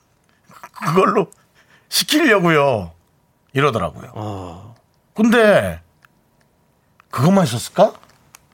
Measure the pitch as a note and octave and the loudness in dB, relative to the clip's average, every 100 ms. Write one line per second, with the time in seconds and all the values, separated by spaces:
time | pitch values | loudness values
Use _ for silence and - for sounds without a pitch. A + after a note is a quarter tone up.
0 | _ _ _ _ _ - - - G3+ E3+ | _ _ _ _ _ -20 -20 -12 -4 0
1 | F#3+ - E3 _ _ _ _ _ - - | 2 0 -4 _ _ _ _ _ -8 -6
2 | - D4+ D#4+ G#3 F3 D#3 C#3+ A#2 F2 - | -2 0 2 2 2 2 2 -2 -6 -16
3 | _ _ _ _ _ C3+ C#3+ A2+ F2 - | _ _ _ _ _ -2 0 0 -4 -8
4 | - A#2 G#2 G2+ F2+ E2+ G2+ - _ _ | -16 -14 -12 -12 -14 -18 -20 -20 _ _
5 | _ - A3+ A3+ G#3+ F3 G2 E2 - _ | _ -2 0 4 4 2 0 -6 -16 _
6 | _ _ _ _ _ _ _ _ _ _ | _ _ _ _ _ _ _ _ _ _
7 | _ - C#3+ G3 D#3+ A2+ - - G#3 - | _ -2 2 2 0 -4 -6 0 0 0
8 | _ _ _ - _ | _ _ _ -20 _